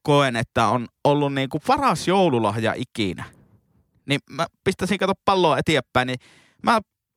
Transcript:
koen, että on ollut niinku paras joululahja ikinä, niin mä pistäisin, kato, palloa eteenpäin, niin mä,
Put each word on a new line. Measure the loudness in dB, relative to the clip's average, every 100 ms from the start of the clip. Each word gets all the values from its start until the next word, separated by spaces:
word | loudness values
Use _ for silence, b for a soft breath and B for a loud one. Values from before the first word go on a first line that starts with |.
koen, | 2 2 2 0
että | -4 0 0
on | 0 -4 _
ollut | 0 2 0
niinku | -4 -4 -4 -2
paras | 0 2 0 0
joululahja | 2 2 2 0 0 -2 -4
ikinä, | -8 -4 -4 -6 -12 -20 _ _ _ _ _ _ -6
niin | -6 -6
mä | -8 -8 _
pistäisin, | -6 -4 -4 -2
kato, | -2 -2
palloa | 0 2 2 2
eteenpäin, | 0 -2 0 -2 -2
niin | -6 b b b b
mä, | 0 0 -2 _ _